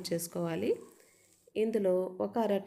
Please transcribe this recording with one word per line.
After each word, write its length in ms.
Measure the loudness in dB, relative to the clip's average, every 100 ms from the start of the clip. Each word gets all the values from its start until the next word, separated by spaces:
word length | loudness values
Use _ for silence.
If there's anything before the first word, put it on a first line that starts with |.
| 0
చేసుకోవాలి. 640 | -4 -4 -4 -2 0 0 -2 -4 -20 -20 _ _ _ _ -2
ఇందులో 300 | 0 2 4 2 0 -2
ఒక 140 | -2 0
అర 180 | 2 2